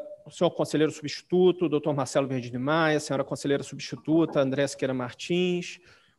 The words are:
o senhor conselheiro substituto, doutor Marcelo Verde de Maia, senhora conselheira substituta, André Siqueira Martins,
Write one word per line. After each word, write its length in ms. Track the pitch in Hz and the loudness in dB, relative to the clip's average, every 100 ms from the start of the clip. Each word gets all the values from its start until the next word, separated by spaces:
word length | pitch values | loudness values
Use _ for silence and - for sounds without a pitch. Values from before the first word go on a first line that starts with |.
| - - - | -4 -16 -14
o 40 | |
senhor 200 | - 170 | 0 0
conselheiro 420 | - 156 160 156 | 0 0 2 0
substituto, 760 | 143 147 - - 180 185 175 175 | 0 -10 -10 0 4 4 4 2
doutor 280 | 147 156 | 0 0
Marcelo 340 | 139 127 147 135 | -2 0 0 0
Verde 220 | 131 120 | -2 -4
de 80 | 120 | -4
Maia, 420 | 131 160 160 151 | 0 2 4 2
senhora 240 | 147 139 | 0 -4
conselheira 380 | 139 143 143 139 | -4 -4 0 0
substituta, 800 | 131 143 - 131 - 160 160 160 | -2 -12 -10 -8 0 2 4 2
André 260 | 135 139 139 | 2 2 -2
Siqueira 260 | - 135 | 0 -2
Martins, 880 | 131 123 - - 175 180 175 175 - - - _ | -2 -4 -8 -2 0 0 0 -4 -14 -20 -20 _